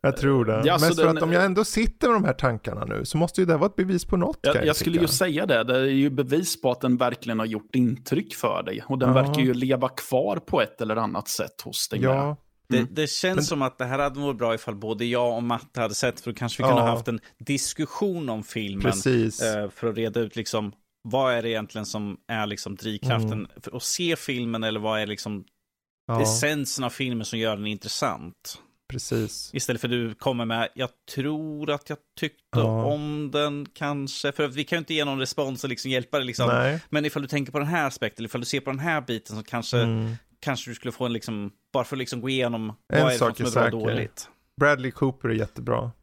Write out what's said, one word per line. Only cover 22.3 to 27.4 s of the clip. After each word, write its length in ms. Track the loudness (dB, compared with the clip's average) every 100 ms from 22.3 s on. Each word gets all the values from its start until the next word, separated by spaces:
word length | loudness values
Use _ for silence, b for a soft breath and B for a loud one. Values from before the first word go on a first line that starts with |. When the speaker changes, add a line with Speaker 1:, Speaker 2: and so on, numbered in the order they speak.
| -4 -2
Speaker 3:
liksom 300 | -4 -8 -8
drivkraften 580 | -6 -4 0 0 0
Speaker 1:
Mm. 140 | -4 -8 -12
Speaker 3:
för 140 | -12 -8
att 60 |
se 320 | -6 -2 -2 -2
filmen, 480 | -2 -4 -2 -2
eller 160 | -2 -2
vad 200 | 0 -2
är 40 | -2
liksom 380 | -6 -8 -10 -12 _ _ _ _ _ -2
Speaker 1:
Ja. 140 | 0
Speaker 3:
essensen 640 | 2 2 0 0 -4 -4
av 60 | -4
filmen 360 | -4 -4 -2 -4
som 140 |
gör 160 | -2